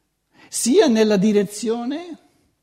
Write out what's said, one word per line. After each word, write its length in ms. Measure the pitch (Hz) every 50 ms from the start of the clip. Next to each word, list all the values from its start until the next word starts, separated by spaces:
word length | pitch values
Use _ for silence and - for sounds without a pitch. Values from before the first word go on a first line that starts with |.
| _ _ _ _ _ _ _ _ - -
sia 400 | - - - 226 277 392 392 294
nella 300 | 220 220 214 214 208 196
direzione 1000 | 185 220 202 208 202 - - - 240 214 226 240 240 247 285 330 349 349 302 - _ _ _ _ _ _ _ _